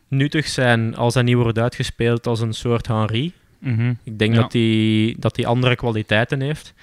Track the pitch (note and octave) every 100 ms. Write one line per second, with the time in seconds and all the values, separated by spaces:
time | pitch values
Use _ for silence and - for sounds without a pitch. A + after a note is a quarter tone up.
0 | _ C3+ C#3+ D#3+ - - B2 A#2 A2+ A2+
1 | A#2+ B2+ A#2+ A#2+ A#2 A2 A#2+ - B2+ -
2 | A#2 A#2 A#2+ A2+ A2+ G#2+ A#2+ A#2 - A2
3 | G#2+ A2+ E3 - _ _ C3+ A2+ A#2+ A#2+
4 | - G#2+ A2 A2+ A2 A#2+ A2+ A2 A2 A2
5 | A2 - A2 - A#2+ A#2+ B2+ B2 B2 A2
6 | G#2+ G#2+ A#2+ C#3 C#3 D#3 - -